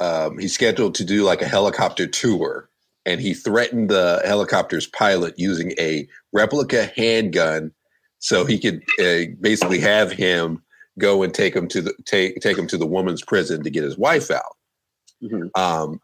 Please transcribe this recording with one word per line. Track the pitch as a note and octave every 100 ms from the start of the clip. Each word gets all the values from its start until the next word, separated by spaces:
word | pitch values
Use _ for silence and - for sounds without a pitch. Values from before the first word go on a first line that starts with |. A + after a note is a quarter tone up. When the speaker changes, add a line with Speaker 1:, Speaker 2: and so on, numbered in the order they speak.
Speaker 1:
um, | F2+ D#2+ D#2 -
he's | F#2
scheduled | - A#2 G#2+ G#2+
to | -
do, | F2+ G#2
like, | G2 E2+
a | D#2
helicopter | G2 G2+ - G2 - F2+
tour, | - B2 F#2+ C2+ C2+ - _ _ _ -
and | F2
he | G#2
threatened | E2+ - A2 - A#2+ G#2+
the | G2+ F2 F2
helicopter's | F2+ G#2 G2+ G2 F2 E2 -
pilot | - G#2+ F#2 E2+ -
using | F#2+ E2+ E2+ E2
a | D#2+ D#2 C#2 - _
replica | G#2 G#2+ D3 C3+ B2 G#2 -
handgun | A2+ A2+ G#2+ E2+ E2 D#2 D#2 - _ _ _ _
so | - G2 F2
he | G#2+
could, | G#2+ E2 - -
uh, | F2+ E2+ E2 -
basically | G#2+ G#2+ F2+ F#2
have | G2+ G#2 G2
him | F#2+ F#2 F2 E2 D#2+ _ - - -
go | G2+ G2
and | F#2
take | - G2
him | F#2 F2
to | -
the, | E2 - -
take, | G2+ F#2 -
take | G#2 F#2
him | E2
to | F2+
the | D#2+
woman's | F2+ F#2 E2
prison | - G2+ E2 E2
to | D2
get | E2
his | D2 D#2+
wife | B2+ D#3+ -
out. | C#3+ - - _ _ _ _ _ _
Speaker 2:
Mm-hmm. | A2+ G#2+ E2+ F#2+
Speaker 1:
Um, | F#2 E2 D#2 D#2+